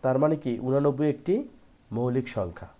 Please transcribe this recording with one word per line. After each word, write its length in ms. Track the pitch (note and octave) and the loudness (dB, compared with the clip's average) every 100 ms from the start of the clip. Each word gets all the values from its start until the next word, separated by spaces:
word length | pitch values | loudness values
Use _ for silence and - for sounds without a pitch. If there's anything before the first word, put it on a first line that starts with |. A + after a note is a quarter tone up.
তার 140 | C3 C3 | 2 2
মানে 140 | D3+ D#3 | 2 2
কি 80 | C3 A#2+ B2+ | -2 -2 0
ঊননব্বই 420 | C#3 C#3+ C3 D3+ C#3+ | 2 2 2 0 0
একটি 200 | - G#3+ D4 - - - _ A2 | 0 -2 -2 -16 -20 -20 _ -2
মৌলিক 300 | B2 B2+ B2 A2 | 0 0 -2 -4
সংখ্যা। 320 | F2+ E2+ F2+ | -6 -8 -18